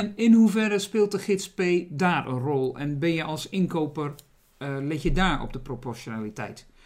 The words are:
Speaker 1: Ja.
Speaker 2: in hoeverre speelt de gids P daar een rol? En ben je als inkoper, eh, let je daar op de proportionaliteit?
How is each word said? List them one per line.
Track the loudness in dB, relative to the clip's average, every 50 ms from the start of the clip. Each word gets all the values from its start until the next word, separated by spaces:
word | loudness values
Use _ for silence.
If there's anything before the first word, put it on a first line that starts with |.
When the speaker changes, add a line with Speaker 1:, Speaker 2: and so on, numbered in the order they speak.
| -2
Speaker 1:
Ja. | -4 -2
Speaker 2:
in | 2 6 8 8
hoeverre | 8 8 6 4 2 0 2 0 0
speelt | -2 0 0 2 2 2
de | 2 0
gids | 0 0 0 0 -2 -4
P | -4 -2 0 2 2 2 0 -2
daar | -4 0 2 2 2 2 0 -2
een | -4 -2
rol? | 0 0 0 0 0 -2 -2 -4
En | -4 -4 -4 -2
ben | 0 0 0
je | 0 -2
als | -4 -6 -6 -6 -4
inkoper, | -2 0 0 0 0 0 -2 -2 -4 -4 -6 -6 -8 -10 -18 _ _ _ _ _ _ -12
eh, | -8 -8 -6 -4
let | -4 -4 -4 -2
je | 0 2
daar | 2 2 2 2 0 -2
op | -4 -6 -8
de | -10
proportionaliteit? | -10 -10 -10 -10 -8 -10 -10 -10 -10 -10 -8 -8 -8 -8 -8 -8 -10 -10 -10 -14 -20 -20 _ _ _